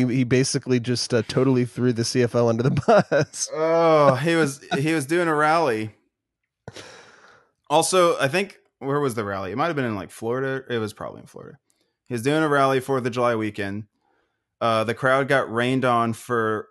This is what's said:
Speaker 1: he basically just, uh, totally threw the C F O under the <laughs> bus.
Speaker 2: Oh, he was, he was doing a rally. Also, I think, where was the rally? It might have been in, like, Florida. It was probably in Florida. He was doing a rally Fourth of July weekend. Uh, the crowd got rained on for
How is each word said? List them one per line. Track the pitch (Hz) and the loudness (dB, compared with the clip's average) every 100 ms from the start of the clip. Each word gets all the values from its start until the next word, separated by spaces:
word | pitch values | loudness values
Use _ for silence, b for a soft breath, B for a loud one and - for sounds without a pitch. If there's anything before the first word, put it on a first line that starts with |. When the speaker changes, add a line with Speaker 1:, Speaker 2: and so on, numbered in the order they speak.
| 127 | 2
Speaker 1:
he | 131 | 0
basically | 120 127 135 139 127 127 | 2 2 0 -2 0 -2
just, | 117 120 - | 0 -4 -2
uh, | 120 - | -2 0
totally | 131 131 127 123 | 0 2 2 0
threw | - 123 | 0 0
the | 113 | 0
C | 117 127 | 0 0
F | 120 | 0
O | 120 117 | 2 2
under | 113 | 2
the | 123 | 0
<laughs> | - - 208 - | 0 2 2 4
bus. | 147 143 - - | 0 -2 -6 -8
Speaker 2:
Oh, | 151 160 165 165 156 139 127 | -2 0 2 4 6 6 4
he | 156 165 | 2 2
was, | 147 135 - - | 0 -2 -6 -2
he | 156 160 | 0 0
was | 135 | 0
doing | 175 170 | 0 0
a | 147 | 2
rally. | 151 165 151 110 107 - _ _ _ _ _ _ - B B B B B B B B B - | 2 2 2 0 -4 -10 _ _ _ _ _ _ -20 B B B B B B B B B -2
Also, | 151 156 185 175 147 | 0 2 4 4 2
I | 135 | 0
think, | 175 196 - _ - | 0 -4 -8 _ -10
where | 135 143 | -4 -2
was | 143 | -2
the | 113 | -2
rally? | 101 98 92 | -4 -4 -4
It | 117 | -4
might | 165 | -2
have | 147 | -2
been | 123 | -4
in, | 101 | -4
like, | 82 | -8
Florida. | - 113 127 135 135 - | -8 -6 -4 -4 -6 -6
It | 120 | -4
was | 107 | -4
probably | - 57 50 | -8 -14 -14
in | - | -18
Florida. | - - - _ _ _ _ - | -20 -20 -20 _ _ _ _ -10
He | 120 | -4
was | |
doing | 131 156 | 0 2
a | 156 | 2
rally | 143 135 135 | 2 2 2
Fourth | 131 135 120 | 0 -2 -2
of | |
July | 117 120 113 | 0 0 0
weekend. | 107 104 101 104 107 _ _ _ _ _ _ - | -4 -6 -8 -8 -12 _ _ _ _ _ _ -4
Uh, | 117 113 110 | 0 0 0
the | 110 | -2
crowd | 131 135 135 | 0 2 2
got | 135 101 | 0 0
rained | 113 123 131 127 | -2 0 0 2
on | 117 117 | 2 0
for | 110 - 120 110 107 - | -4 -4 -2 -2 -4 -4